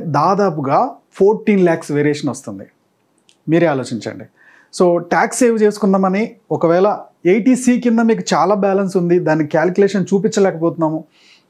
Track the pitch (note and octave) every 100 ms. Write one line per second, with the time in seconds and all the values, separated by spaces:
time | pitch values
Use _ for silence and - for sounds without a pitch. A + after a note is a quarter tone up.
0 | A3 C#3 E3 G3 G3 D#3 C3 D#3 C4 -
1 | _ - G3 G#3+ A3 G3+ F3 E3 - D3
2 | D3 C#3+ C#3 A#2 - G2 - _ _ _
3 | _ _ _ _ - E3 E3+ C3+ A#2+ A2+
4 | A2 - - _ _ _ _ - F3+ E3+
5 | E3+ E3+ A3 - A#3+ A3+ G#3 G#3 G3 G3
6 | F#3+ F#3+ A#3 - - D3 E3 F3 G#3 F#3+
7 | - _ F3 G#3+ A3+ B3+ A#3+ B3 A#3+ A3+
8 | A3+ G#3 - E3+ E3+ G#3 G3 G3 G3 F#3
9 | F3 F3 D#3 D#3+ D3 D#3+ F3 F3+ G3 G3+
10 | - G3 G#3+ A3 F#3+ E3 E3 E3+ D#3+ D#3
11 | - _ _ _ _